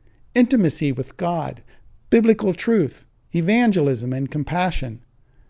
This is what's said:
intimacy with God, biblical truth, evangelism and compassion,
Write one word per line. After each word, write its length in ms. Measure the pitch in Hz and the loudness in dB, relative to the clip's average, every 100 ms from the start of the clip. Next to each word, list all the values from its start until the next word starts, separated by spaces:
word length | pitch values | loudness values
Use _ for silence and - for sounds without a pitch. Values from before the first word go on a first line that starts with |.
| - _ - | -20 _ -4
intimacy 580 | 247 247 254 165 - 147 | 0 2 2 2 0 -2
with 260 | 127 - - | -4 -8 -6
God, 440 | 175 170 135 127 - - - - - | -4 -2 -6 -10 -18 -20 -20 -20 0
biblical 440 | 233 220 220 208 | 4 4 2 0
truth, 520 | 170 - 226 135 - - _ _ | -2 0 0 0 -4 -20 _ _
evangelism 760 | 170 165 233 240 185 139 120 123 | -4 0 2 2 2 0 -2 -4
and 200 | 131 139 | -6 -4
compassion, 760 | 151 139 175 185 - 127 110 - _ _ _ | -6 -4 -2 -2 -2 -6 -10 -18 _ _ _